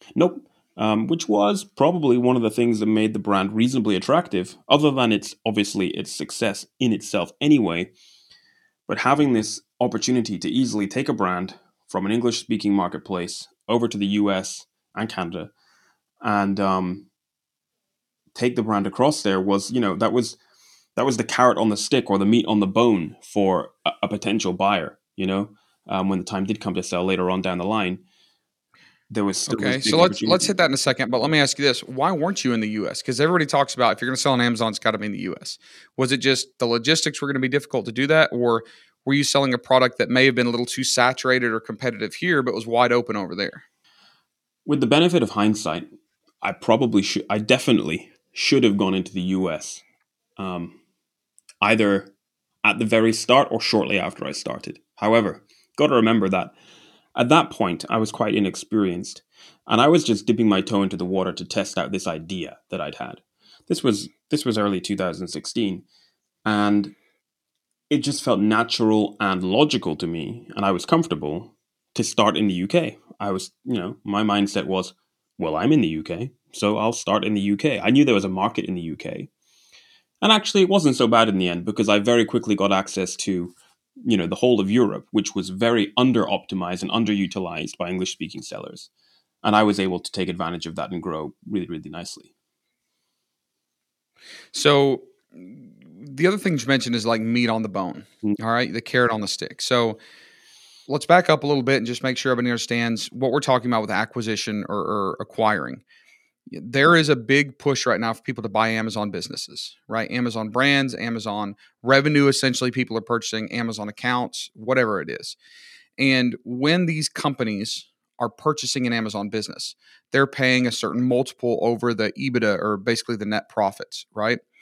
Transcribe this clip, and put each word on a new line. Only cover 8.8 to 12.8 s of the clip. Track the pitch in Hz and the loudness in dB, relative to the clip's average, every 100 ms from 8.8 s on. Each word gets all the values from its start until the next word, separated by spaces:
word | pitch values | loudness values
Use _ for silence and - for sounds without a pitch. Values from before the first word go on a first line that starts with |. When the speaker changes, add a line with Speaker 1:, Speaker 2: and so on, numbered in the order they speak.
| _ | _
Speaker 1:
But | 101 | -2
having | 135 143 143 | 0 2 4
this | 117 110 - - _ | 2 0 -8 -14 _
opportunity | 123 110 117 127 110 95 | -4 -2 0 0 0 -4
to | 95 | -2
easily | 127 123 107 98 | 0 0 0 -2
take | 127 139 | -4 -4
a | |
brand | 110 95 90 92 - _ _ _ | -2 -2 -2 -6 -10 _ _ _
from | 98 98 | -6 -2
an | |
English-speaking | 113 120 110 - 113 104 | 0 0 -2 -4 -2 0
marketplace | 101 | 0